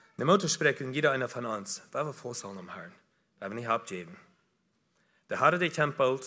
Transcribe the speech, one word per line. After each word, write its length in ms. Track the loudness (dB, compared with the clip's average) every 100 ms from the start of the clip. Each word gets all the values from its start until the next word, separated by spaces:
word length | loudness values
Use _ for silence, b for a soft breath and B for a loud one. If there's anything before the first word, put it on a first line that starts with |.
| b b
Eine 80 |
Mutter 240 | 4 4 4
spricht 320 | 2 2 2
in 120 | -2
jeder 200 | 0 2
einer 160 | 2 -2
von 180 | -4 -4
uns, 360 | -4 -4 -6 -6
weil 120 | -4
wir 80 | -4
vorsagen 460 | -6 -8 -8 -8 -10
am 160 | -12
Herrn, 180 | -14 -16 -18 _ _ _ -10
weil 120 | -8
wir 40 |
nicht 140 | -6 0
abgeben. 480 | 0 -2 -10 -10 -14 -20 _ _ _ _ _ _ _ _ _ -6
Der 120 | 4
Herr, 160 | 4 4
der 160 | 2
Tempel, 460 | 2 0 4 2 2